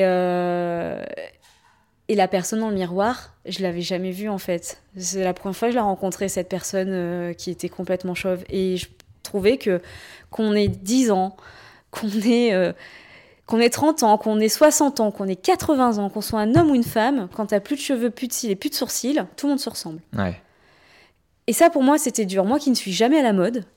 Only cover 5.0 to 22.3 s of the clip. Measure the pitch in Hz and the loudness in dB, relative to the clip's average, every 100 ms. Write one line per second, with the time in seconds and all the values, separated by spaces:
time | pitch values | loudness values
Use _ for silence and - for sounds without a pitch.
5 | 180 190 185 180 196 180 233 240 208 190 | -6 -2 -2 -4 -8 -2 0 0 0 -2
6 | 190 - 196 190 175 185 - 190 190 185 | -4 -4 -4 -4 -4 -6 -4 -4 -2 -2
7 | 175 175 175 170 - 175 175 - 180 185 | -4 -4 -6 -8 -10 -8 -8 -8 -4 -4
8 | 185 175 190 180 - 196 190 180 - - | -4 -4 -4 -4 -4 -4 -2 -2 -6 -16
9 | _ _ - 208 190 262 214 180 - - | _ _ -8 0 2 2 0 -2 -4 -18
10 | - - - - 220 208 202 190 190 254 | -20 -20 -10 -2 2 2 2 0 0 2
11 | 240 190 190 - - - - - _ - | 4 2 0 -6 -20 -20 -20 -20 _ -8
12 | 214 214 214 240 240 185 175 175 - - | -4 0 2 4 4 2 0 -4 -16 -20
13 | - - - _ - 226 233 - 294 311 | -20 -20 -20 _ -2 2 4 4 2 4
14 | 220 214 220 214 214 - 302 294 285 277 | 4 4 2 2 2 6 6 6 2 2
15 | 214 202 190 185 - 370 - 277 247 208 | 0 -2 -4 -2 0 2 2 2 2 2
16 | 196 214 202 220 214 285 320 262 233 226 | -2 -6 -4 -2 4 4 6 4 2 0
17 | 226 277 180 - 208 202 202 285 - 254 | 2 0 -4 -6 -2 -2 -2 -6 -2 -2
18 | 240 220 247 - 233 196 294 - 233 - | -2 -4 -6 -4 -4 -4 -4 -4 -4 -4
19 | 233 294 180 - 285 269 233 - 170 160 | -2 -2 -4 -4 -2 -2 -4 -8 -10 -14
20 | - 110 95 90 _ _ _ _ _ - | -8 -4 -4 -4 _ _ _ _ _ -20
21 | _ _ _ _ - 226 339 311 262 302 | _ _ _ _ -4 4 4 6 4 4
22 | 262 226 196 | 0 -2 0